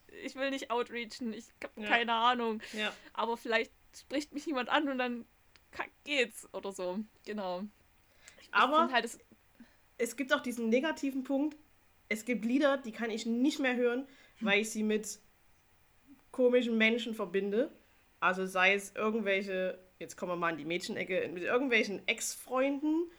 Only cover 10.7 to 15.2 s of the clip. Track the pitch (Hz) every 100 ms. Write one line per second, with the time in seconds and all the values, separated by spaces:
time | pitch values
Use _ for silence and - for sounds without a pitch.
10.7 | 247 311 311 277 262 254 269 302 - _
11.7 | _ _ _ - 220 233 247 226 262 285
12.7 | 269 233 214 233 220 226 233 277 294 262
13.7 | 247 240 247 277 - - - 196 202 220
14.7 | 220 214 214 214 -